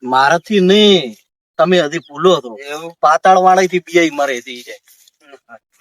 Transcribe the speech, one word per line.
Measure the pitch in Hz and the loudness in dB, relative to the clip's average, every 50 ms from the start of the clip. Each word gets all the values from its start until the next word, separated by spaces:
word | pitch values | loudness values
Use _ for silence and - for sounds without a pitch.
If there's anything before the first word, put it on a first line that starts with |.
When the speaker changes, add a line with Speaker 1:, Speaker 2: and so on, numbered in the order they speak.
Speaker 1:
મારાથી | 127 123 127 131 135 143 165 170 - - 214 202 | -8 -2 0 2 2 2 0 -2 -2 -2 -2 0
નહીં, | 185 180 196 214 214 208 196 170 135 117 107 - _ _ _ _ _ _ _ - | 2 2 4 4 4 4 4 2 0 -4 -10 -16 _ _ _ _ _ _ _ -2
તમે | 160 175 185 175 | 0 2 2 0
હજી | 151 147 156 160 | 0 -2 -6 -10
ભૂલો | - - 143 147 165 185 175 143 | -12 -14 -8 -2 0 0 0 0
છો. | 127 120 110 | -2 -8 -14
Speaker 2:
એવું? | 131 139 143 147 151 165 170 170 _ | -16 -14 -14 -14 -14 -14 -16 -6 _
Speaker 1:
પાતાળવાળાથી | - 147 160 - - 190 190 185 185 185 185 190 190 180 185 180 | 0 0 2 2 2 2 2 4 4 4 4 2 2 0 -2 -6
બી | - - 170 175 | -6 -2 0 0
આઈ | 170 156 | 0 0
મરે | 143 147 143 139 127 120 | -2 -4 -4 -4 -4 -8
છે | 120 131 | -10 -14
ઈ | 123 123 | -16 -18
જાય. | 120 113 107 - _ _ _ _ _ _ _ _ _ 139 135 - _ _ 117 - _ _ _ _ | -18 -20 -20 -20 _ _ _ _ _ _ _ _ _ _ -20 -20 _ _ -20 -20 _ _ _ _